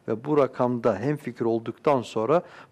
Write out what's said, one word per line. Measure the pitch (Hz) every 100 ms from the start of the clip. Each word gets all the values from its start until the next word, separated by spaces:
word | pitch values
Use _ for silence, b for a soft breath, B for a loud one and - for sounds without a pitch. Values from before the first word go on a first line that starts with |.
| -
ve | 110 143
bu | 147
rakamda | 127 - 123 123 120 98
hemfikir | 131 147 120 113 117
olduktan | 113 117 - 151 135
sonra | 107 110 113 165 - B B